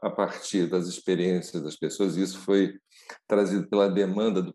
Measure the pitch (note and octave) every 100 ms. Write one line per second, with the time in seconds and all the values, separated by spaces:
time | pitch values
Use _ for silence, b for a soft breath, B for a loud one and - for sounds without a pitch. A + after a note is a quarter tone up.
0 | G#2+ - G2 - - G2+ E2+ F2+ F2 F2+
1 | - F2+ F2+ F2+ E2+ F2+ D2+ - D#2 -
2 | G2 E2+ F#2+ - - G2 F#2+ - _ B
3 | B B - G#2 G2 G2 E2+ G2+ G2+ F#2
4 | G2 G2 A2 F#2+ F2